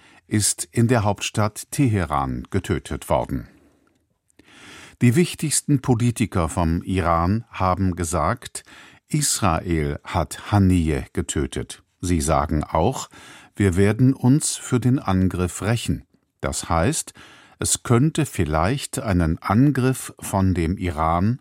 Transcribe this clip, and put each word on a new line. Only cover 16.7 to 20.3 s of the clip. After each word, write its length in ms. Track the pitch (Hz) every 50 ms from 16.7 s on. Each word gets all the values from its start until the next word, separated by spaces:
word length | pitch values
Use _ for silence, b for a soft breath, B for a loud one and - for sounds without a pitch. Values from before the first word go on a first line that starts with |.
| 87 82 82 123 160 - - - B B B B B B B B B B
es 240 | - - - - -
könnte 420 | - 123 117 135 160 - - 151
vielleicht 760 | - - - 87 73 78 78 80 98 135 147 - - - -
einen 380 | - 113 95 87 85 80 80
Angriff 760 | - - - 95 113 135 147 135 131 123 131 131 - - - - -
von 340 | - -